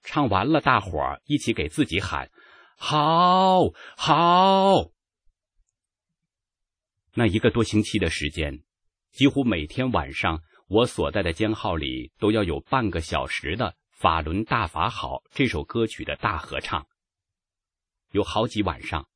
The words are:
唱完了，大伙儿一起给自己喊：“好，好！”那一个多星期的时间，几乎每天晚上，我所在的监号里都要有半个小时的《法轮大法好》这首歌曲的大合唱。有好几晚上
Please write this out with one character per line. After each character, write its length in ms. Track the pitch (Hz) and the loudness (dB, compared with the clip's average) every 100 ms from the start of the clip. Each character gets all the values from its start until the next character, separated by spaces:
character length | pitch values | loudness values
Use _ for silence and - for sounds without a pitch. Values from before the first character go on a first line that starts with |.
唱 260 | - - 135 | -4 -2 0
完 240 | 98 110 | 2 2
了， 80 | 156 | 2
大 220 | 143 120 | 4 2
伙 180 | 98 80 | 0 -4
儿 220 | 67 71 | -4 -6
一 140 | _ 143 | _ -2
起 160 | - | -2
给 160 | 113 76 | -2 -4
自 160 | - 143 | -2 -2
己 160 | 87 | -2
喊 280 | - 71 64 _ - - _ _ | -4 -8 -8 _ -20 -20 _ _
：“好， 880 | - 151 151 165 180 185 190 185 131 - - - | -4 0 2 4 6 6 6 6 4 -2 -20 -8
好！” 960 | - 151 170 180 190 190 190 185 - _ _ _ _ _ _ _ _ _ _ _ _ _ _ _ _ _ _ _ _ _ _ - | 2 4 6 6 6 4 6 4 2 _ _ _ _ _ _ _ _ _ _ _ _ _ _ _ _ _ _ _ _ _ _ -2
那 80 | 117 | 0
一 140 | 98 | 2
个 100 | 120 | 2
多 140 | 117 | 2
星 180 | 113 107 | 0 0
期 160 | 107 104 | 0 -2
的 120 | 87 | -2
时 200 | - 73 | -2 -6
间， 320 | 78 76 67 _ _ _ _ _ | -4 -6 -8 _ _ _ _ _
几 140 | - 135 | 2 2
乎 200 | 139 123 | 2 0
每 200 | 90 76 | -2 -4
天 240 | - 131 | -4 -2
晚 200 | 101 - | -2 -4
上， 320 | - 90 80 - _ _ | -4 -2 -2 -8 _ _
我 180 | 101 120 | 2 2
所 240 | - 76 | 0 -2
在 120 | 110 | -2
的 80 | 87 | -4
监 240 | 82 107 107 | -2 -2 -2
号 220 | 107 85 | -2 -4
里 340 | 71 64 62 _ | -4 -8 -10 _
都 120 | 104 | 0
要 140 | 110 | 2
有 160 | 95 69 | 0 -4
半 300 | - 135 110 | -2 -2 -2
个 100 | 82 | -4
小 260 | 82 78 65 | -4 -4 -4
时 300 | - - 95 | -6 -6 -4
的 160 | 110 - _ | -6 -8 _
《法 300 | _ - 82 | _ 0 2
轮 220 | 78 92 | -2 -4
大 240 | 113 123 95 | -2 -2 -2
法 220 | - 101 | -2 -4
好》 300 | 107 - - _ | -4 -10 -10 _
这 160 | - 127 | -2 -2
首 160 | 78 | -2
歌 240 | 71 117 113 | -4 -2 -2
曲 160 | - | -4
的 140 | - 73 | -10 -4
大 200 | - 82 | -2 -4
合 220 | - 65 | -6 -10
唱。 260 | - 76 - _ _ _ _ _ _ _ _ _ _ _ _ | -6 -8 -8 _ _ _ _ _ _ _ _ _ _ _ _
有 100 | 101 | -4
好 280 | 101 107 117 | -2 -2 -2
几 140 | 110 | -2
晚 200 | 95 80 | -4 -4
上 240 | - 82 - | -6 -8 -8